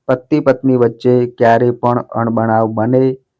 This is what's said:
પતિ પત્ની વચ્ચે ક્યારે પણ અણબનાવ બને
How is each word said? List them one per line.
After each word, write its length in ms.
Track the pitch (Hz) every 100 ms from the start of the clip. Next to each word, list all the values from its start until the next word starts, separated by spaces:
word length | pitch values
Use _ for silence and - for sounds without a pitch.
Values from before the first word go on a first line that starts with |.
| -
પતિ 320 | 127 - 151
પત્ની 360 | 139 131 135 127
વચ્ચે 520 | 117 113 127 123 123
ક્યારે 440 | - 113 117 123
પણ 280 | 120 123 120
અણબનાવ 680 | - - 117 113 113 110 113
બને 500 | 110 113 131 131 131 _